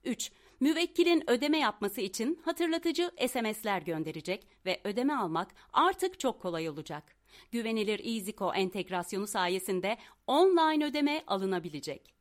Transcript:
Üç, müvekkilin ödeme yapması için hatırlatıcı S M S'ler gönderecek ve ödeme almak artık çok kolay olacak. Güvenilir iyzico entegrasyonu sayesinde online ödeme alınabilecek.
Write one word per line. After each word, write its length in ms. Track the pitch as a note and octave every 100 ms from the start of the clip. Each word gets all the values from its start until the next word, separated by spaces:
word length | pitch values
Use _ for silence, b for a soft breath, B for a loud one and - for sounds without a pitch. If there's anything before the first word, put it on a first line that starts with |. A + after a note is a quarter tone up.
Üç, 280 | - A#3 - b b b
müvekkilin 680 | C4+ D#4+ F4 - F4 E4+ -
ödeme 280 | A#3+ D4 D#4
yapması 440 | B3 - G3+ A3
için 400 | G3+ - A#3 E4+ -
hatırlatıcı 680 | E4+ E4+ E4 E4 D#4+ F4 - B3+
S 120 | B3+
M 120 | A3
S'ler 280 | G#3+ G#3+ F#3+
gönderecek 640 | D#3 D#3+ D#3 D#3 E3 F#3+ - b F#3
ve 160 | F3
ödeme 300 | G3+ G#3 C4
almak 400 | C#4+ F#3 D#3+ F#3+ - b
artık 460 | - E4+ F#4+ F4+ F#4
çok 220 | C4 G#3+
kolay 280 | F#3 E3 D#3+
olacak. 480 | D3 D3 D3+ - _ B B B
Güvenilir 480 | A#3 A3+ A3+ G#3 G#3
iyzico 540 | A3+ A3+ G3 - F#3
entegrasyonu 760 | F3+ F#3+ G3 F#3 F3+ E3+ G3 G3+
sayesinde 680 | G#3+ F3+ F#3 F#3 F#3 F#3 A3+ B B -
online 580 | C4+ F#4+ F4 D#4+ D#4 D4+
ödeme 380 | D4 C#4+ D4+ -
alınabilecek. 840 | G3 F#3+ F#3 E3+ D3 D3 C#3 _ _